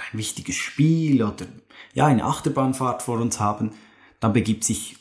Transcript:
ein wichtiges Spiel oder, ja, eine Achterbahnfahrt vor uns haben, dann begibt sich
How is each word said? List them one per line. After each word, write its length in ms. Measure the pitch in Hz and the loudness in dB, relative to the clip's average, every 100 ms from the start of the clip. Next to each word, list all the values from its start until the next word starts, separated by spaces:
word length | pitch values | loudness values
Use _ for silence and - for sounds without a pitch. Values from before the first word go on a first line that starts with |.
| - | -10
ein 60 | 110 | -6
wichtiges 380 | 107 - - - | -6 -6 -6 -6
Spiel 680 | - - 160 165 156 127 | -4 2 4 4 4 2
oder, 220 | 104 - 92 - _ - - | 2 -4 -12 -16 _ -20 -6
ja, 120 | - 147 | 2 4
eine 200 | 117 - | 4 2
Achterbahnfahrt 760 | - 156 135 131 131 127 127 | -2 -2 0 0 0 -2 -4
vor 180 | - 113 | -4 -2
uns 200 | 117 - | -2 0
haben, 320 | 104 107 110 - - _ - - | -2 0 -4 -6 -20 _ -20 -2
dann 140 | 113 | 2
begibt 300 | 107 107 107 | 2 2 0
sich 340 | - 107 - - | -2 -4 -6 -8